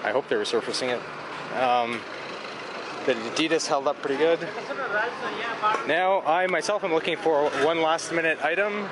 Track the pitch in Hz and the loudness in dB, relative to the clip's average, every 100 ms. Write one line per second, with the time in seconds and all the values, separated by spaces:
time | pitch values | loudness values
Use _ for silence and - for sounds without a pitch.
0 | 107 113 139 120 104 117 113 107 127 120 | 0 -2 0 0 2 0 0 -4 -2 -4
1 | - - - - - 107 127 123 117 117 | -4 -10 -10 -10 -8 0 2 4 2 -4
2 | 101 - - - - - - - - - | -8 -12 -10 -12 -12 -12 -12 -10 -10 -4
3 | - 120 113 117 156 160 - 151 139 143 | 0 0 -2 -2 2 2 2 0 0 -2
4 | 147 135 160 165 170 226 - 277 254 208 | -2 2 4 4 0 -8 -8 -6 -4 -2
5 | 233 247 247 208 233 226 214 214 127 156 | -2 -4 -8 -6 -6 -2 0 0 0 2
6 | 185 196 151 165 185 175 151 202 190 160 | 4 2 4 2 2 0 0 0 2 2
7 | 165 160 160 151 147 139 143 165 160 165 | 2 0 2 4 4 4 2 4 2 2
8 | - 170 160 151 147 175 208 208 196 | 0 0 2 2 0 2 0 -2 -6